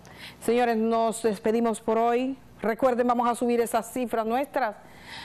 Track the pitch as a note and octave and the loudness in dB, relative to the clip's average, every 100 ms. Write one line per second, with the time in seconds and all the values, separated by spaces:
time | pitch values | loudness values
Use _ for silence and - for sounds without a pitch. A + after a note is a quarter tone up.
0 | - - - - - A#3+ A#3+ A3 A3+ A3+ | -20 -20 -20 -6 0 2 2 2 0 2
1 | A3+ - A3+ G3 A3+ A#3 A#3 G#3+ - A3 | 0 0 -2 0 0 2 0 0 0 2
2 | A#3 A#3+ C4 C4 - - A3 A3 C4 A#3+ | 2 2 -2 -6 -14 -6 -4 2 2 4
3 | B3 A#3+ A#3+ A3+ A#3+ A#3 A3+ A3+ G#3 C4 | 2 2 0 0 0 0 0 -2 -2 -6
4 | A#3+ A#3 A3 B3 C#4+ C#4+ A3+ - - - | -2 -2 -2 -2 -2 -2 -4 -6 -18 -20
5 | - - | -18 -16